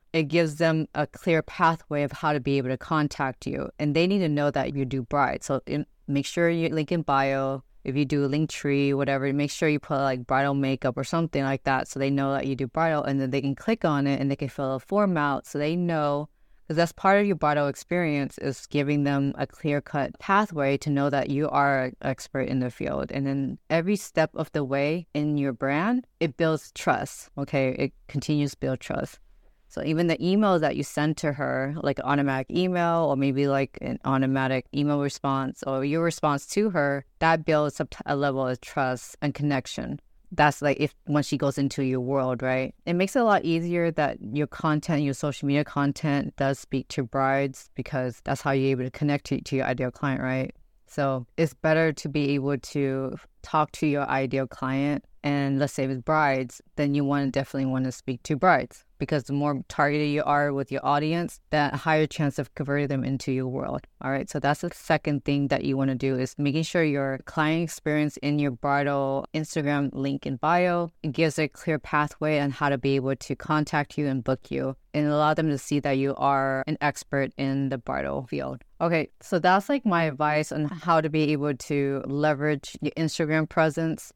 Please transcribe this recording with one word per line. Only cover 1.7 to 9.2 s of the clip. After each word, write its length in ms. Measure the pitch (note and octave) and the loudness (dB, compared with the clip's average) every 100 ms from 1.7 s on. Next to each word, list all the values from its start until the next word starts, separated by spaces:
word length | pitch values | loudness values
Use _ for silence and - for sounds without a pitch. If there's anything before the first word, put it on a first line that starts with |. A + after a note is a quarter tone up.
| D#3+ - D3 | 2 -2 -2
of 80 | C#3+ | -2
how 220 | - D#3 | -2 0
to 80 | D3+ | 0
be 160 | C3+ C#3 | 2 0
able 100 | B2+ | 0
to 100 | C3 | -4
contact 720 | - D#3 D3 - C3+ - - | -2 0 0 0 -4 -4 -6
you. 220 | C#3 C#3+ - | -6 -6 -4
And 160 | D3 D3 | 0 2
they 120 | F3+ | 2
need 120 | G3+ | 2
to 80 | E3 | 2
know 240 | D3 D3 | 2 0
that 240 | C#3 B2 C#3 | 0 -2 -2
you 80 | |
do 200 | C3 C3+ | -4 -4
bride. 380 | A#2+ D3 C3 C3+ | -2 0 0 0
So 180 | - C3+ - | -4 -4 -2
in, 180 | D3+ D3 _ - | -6 -6 _ -4
make 180 | C#3+ C#3 | -2 -2
sure 240 | - E3+ | 2 2
you 180 | E3+ E3 | 2 0
link 240 | D#3+ D3 | -2 -2
in 120 | F3 | -2
bio. 600 | D3+ C3+ C3+ C3+ C3+ C3+ - - - | 0 2 2 0 -2 -4 -10 -14 -4
If 100 | C3 | 0
you 80 | |
do 240 | C#3 C#3+ C#3 | 2 2 2
Linktree, 680 | D3 D#3 - C#3+ C#3 C#3 | 2 0 -2 0 2 2
whatever, 380 | C#3 C#3 C#3 | 2 2 0